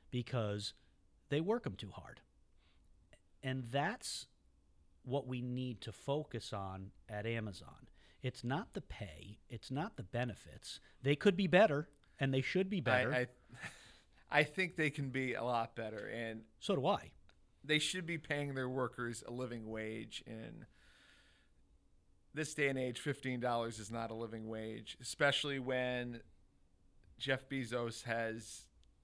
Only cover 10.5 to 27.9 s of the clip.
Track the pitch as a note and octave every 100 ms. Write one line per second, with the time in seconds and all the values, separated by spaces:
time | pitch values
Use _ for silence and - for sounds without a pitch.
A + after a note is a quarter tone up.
10.5 | C#2 - - - - C3 D3 G3+ F3+ F#3+
11.5 | F3 G#3+ C#3+ D#3+ - - - C3+ C3+ C3
12.5 | F#3 F#3+ G3 B2 B2 B2+ B2+ B2 - -
13.5 | - - - - - - - - D3 D3+
14.5 | - F3+ - D3+ C#3 C3+ B2+ C3 G#2+ A#2+
15.5 | A#2+ A2+ - A2 G#2+ G#2 A2+ A2+ A2 -
16.5 | - - F3+ C3+ G3+ - - - - -
17.5 | _ C#3 D3+ D3 F#3 E3+ E3+ - D3 C#3+
18.5 | C3+ B2+ C3 B2 - A#2+ A2+ - A#2+ B2+
19.5 | A#2 A2 A2 A2 A2 A2+ - - A2 A2+
20.5 | A2 G#2+ - - - - - - - _
21.5 | _ - - _ - _ _ _ C#3 D#3
22.5 | - C#3 C3+ B2+ A#2+ - C3+ C3 B2 B2
23.5 | A#2+ A#2 G#2+ G2+ A#2 A2+ A2+ A2+ A2 A2
24.5 | A2 A2 A2+ G#2+ - B2+ - C#3+ C3 D3
25.5 | C#3 B2+ B2+ B2+ B2 B2 A#2 - - -
26.5 | _ _ _ - - - - C3+ C3 -
27.5 | C3+ A#2+ A#2+ A#2